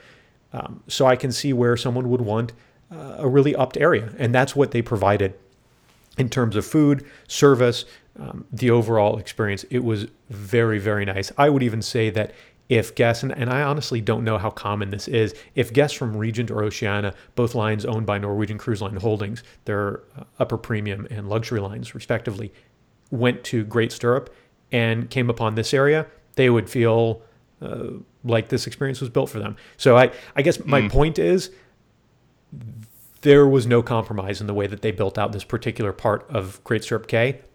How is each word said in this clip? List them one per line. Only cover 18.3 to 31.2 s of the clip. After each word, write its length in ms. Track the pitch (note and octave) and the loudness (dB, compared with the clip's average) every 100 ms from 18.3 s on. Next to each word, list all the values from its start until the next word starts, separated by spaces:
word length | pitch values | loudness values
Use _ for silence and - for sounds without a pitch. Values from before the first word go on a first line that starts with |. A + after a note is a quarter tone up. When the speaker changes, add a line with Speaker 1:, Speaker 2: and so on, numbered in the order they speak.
| G2+ G#2 G#2+ | -2 -4 -6
Speaker 1:
Cruise 240 | - G2+ | -4 -4
Line 140 | G2 F#2+ | -4 -4
Holdings, 460 | A2+ G#2+ G2+ A#2+ - _ | -2 -2 -4 -10 -16 _
their, 360 | - G#2 G2+ - - C#3 | -6 -4 -4 -6 -12 -20
uh, 60 | - - | -10 -4
upper 200 | A3 A2+ | -4 -4
premium 480 | - G#2+ G#2 G2 G#2 | -4 -4 -4 -8 -10
and 200 | G#2+ G2 | -10 -4
luxury 300 | A2+ A#2 A2 | -4 -2 -4
lines 340 | G2 A#2 A#2+ | -6 -8 -12
respectively, 580 | A2+ - A2+ - G2 G#2 - _ _ _ _ - | -10 -4 -4 -4 -8 -12 -16 _ _ _ _ -8
went 320 | B2 B2 B2 | 0 0 0
to 200 | - A#2+ | -4 -4
Great 260 | G#2+ A#2 A2+ | -2 -2 -2
Stirrup 380 | - A#2+ C3 - - _ _ - | -2 0 0 -4 -20 _ _ -4
and 380 | B2 A2+ A2+ A#2+ | -2 0 -2 -4
came 220 | C3 A#2+ | -2 -2
upon 240 | A#2+ A2 | 0 -2
this 180 | A2 A2 | -2 0
area, 340 | C#3 C#3 D#3 D3+ _ _ | 2 4 2 -2 _ _
they 160 | - B2+ | 2 4
would 180 | A#2 - | 4 0
feel, 540 | B2 A2+ A2+ A2+ A2+ - _ _ - | 0 2 4 2 -2 -10 _ _ -16
uh, 220 | - - - - - _ | -12 -10 -10 -12 -18 _
like 260 | A#2+ A2+ A2 | -2 0 0
this 180 | B2 A#2 | -4 -4
experience 340 | - C#3 B2+ | -6 -6 -6
was 80 | B2+ | -4
built 220 | C#3 - | -2 -2
for 80 | G#2+ | -6
them. 180 | G#2 G2+ - - | -8 -10 -16 0
So 180 | C3+ B2 | 6 8
I, 140 | B2+ - - | 6 2 -8
I 80 | - | 0
guess 200 | D3+ - | 0 0
my 180 | - C#3 | 2 2
Speaker 2:
Mm. 80 | G#2 | 4
Speaker 1:
point 280 | A#2+ D#3 | 4 2
is 320 | - | 2